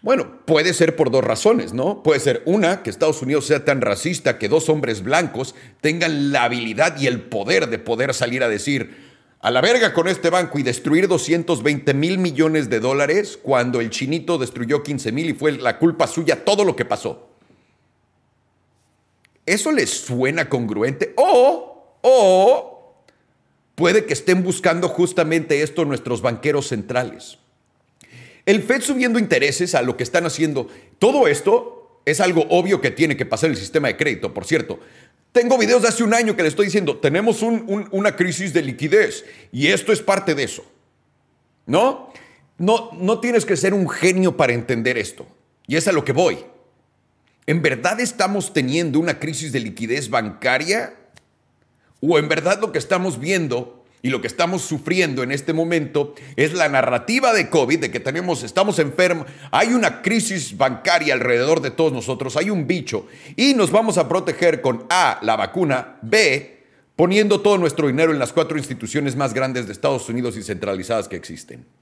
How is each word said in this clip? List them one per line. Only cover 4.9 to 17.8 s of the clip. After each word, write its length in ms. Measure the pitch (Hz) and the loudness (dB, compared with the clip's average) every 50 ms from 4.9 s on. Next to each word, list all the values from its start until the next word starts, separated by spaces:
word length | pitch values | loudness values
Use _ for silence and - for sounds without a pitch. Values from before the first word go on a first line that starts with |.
| 113 101 92 | -4 -6 -2
blancos 520 | 110 139 165 180 143 - 113 131 - - - - - _ _ | 0 0 0 0 0 -4 -8 -8 -8 -10 -20 -20 -20 _ _
tengan 500 | - 151 160 170 170 160 156 143 143 143 | -2 -2 0 0 -2 -2 0 0 -2 0
la 140 | 139 135 120 | 2 2 2
habilidad 520 | 123 123 120 117 113 110 117 156 175 156 | 0 0 -2 -4 -4 0 0 0 0 0
y 100 | 143 139 | 0 0
el 120 | 127 123 110 | 0 0 -2
poder 480 | 92 - - 101 101 113 175 190 160 | -6 -6 -6 -6 -2 2 2 2 2
de 120 | 123 113 - | 0 -4 -6
poder 340 | - - 117 113 131 139 127 | -4 -4 -2 -2 0 -2 -2
salir 280 | - 135 120 120 131 | -2 -2 -2 -2 -2
a 60 | 127 | -2
decir, 480 | 117 107 104 101 151 143 135 113 - - - - - _ _ _ _ _ _ | -2 -2 -2 -2 -2 -2 -2 -4 -6 -12 -20 -20 -20 _ _ _ _ _ _
"A 100 | - 110 | -2 0
la 80 | 120 127 | 2 4
verga 340 | 135 202 240 247 226 190 - | 4 4 4 4 2 2 2
con 140 | 170 160 | 0 0
este 220 | 180 185 185 - 170 | 0 -2 0 0 0
banco", 280 | 165 185 180 135 - | 2 2 0 0 -4
y 60 | 147 135 | -2 -2
destruir 460 | 127 120 - - - 151 165 190 185 | -2 -2 -2 0 2 2 2 4 2
doscientos 540 | 185 147 - - 160 170 165 - 170 117 110 | 2 0 0 0 0 0 0 -2 -2 0 0
veinte 300 | 151 147 135 139 143 139 | -2 -2 0 0 0 0
mil 240 | 139 151 170 190 | 2 0 0 0
millones 520 | 185 185 175 139 131 160 160 160 156 143 110 | 0 0 -2 0 0 0 2 2 0 -2 0
de 100 | 123 110 | -2 -2
dólares 580 | 110 127 135 139 143 143 160 202 208 208 - - - | 0 0 0 0 0 2 2 0 0 -2 -10 -12 -4
cuando 380 | - 139 123 123 127 120 120 | 0 0 0 0 0 -2 -4
el 80 | 117 113 | -4 -4
chinito 480 | - - 139 135 151 165 - - 170 | -6 -6 -4 -4 -4 -4 -2 -4 -4
destruyó 460 | 151 131 117 - 120 123 113 147 143 143 | -4 -4 -6 -6 -8 -4 -2 -2 -2 -2
quince 280 | 143 147 127 - 113 | -4 -8 -4 -4 -4
mil 200 | 110 139 165 165 | -4 -4 -4 -4
y 20 | 143 | -4
fue 180 | - 143 156 | -2 -2 -2
la 260 | 143 123 123 120 113 | -2 0 -2 -2 0
culpa 300 | - 160 170 160 - 151 | 2 2 2 2 2 -2
suya 380 | 123 - 165 165 143 143 - - | -2 0 -4 0 0 -2 0 2
todo 180 | - 202 202 208 | 0 2 2 2
lo 140 | 185 147 | 0 0
que 80 | - 117 | -2 -2
pasó. 420 | - - 107 - 104 73 - - _ _ _ _ _ _ _ _ _ _ _ | -4 -4 -4 -4 -8 -10 -10 -16 _ _ _ _ _ _ _ _ _ _ _